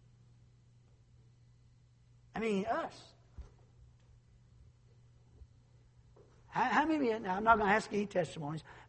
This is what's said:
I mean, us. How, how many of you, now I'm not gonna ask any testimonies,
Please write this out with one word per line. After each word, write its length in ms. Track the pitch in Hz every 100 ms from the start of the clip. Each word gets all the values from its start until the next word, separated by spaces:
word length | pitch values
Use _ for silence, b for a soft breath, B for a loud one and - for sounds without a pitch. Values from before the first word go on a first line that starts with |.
| - - - - - - - - _ - _ - - - - - - - - - - - -
I 40 | -
mean, 280 | 226 196 208
us. 260 | 285 320 - - - - - - - - - - - - - - - - - - - - - - - - - - - - - - - - - - - -
How, 160 | 165
how 200 | 240 220
many 120 | 311 311
of 60 |
you, 160 | 254 220
now 160 | 208 185
I'm 80 |
not 140 | 220 226
gonna 120 | 208
ask 200 | 214 -
any 140 | 208 208
testimonies, 560 | 185 165 - 147 160 - B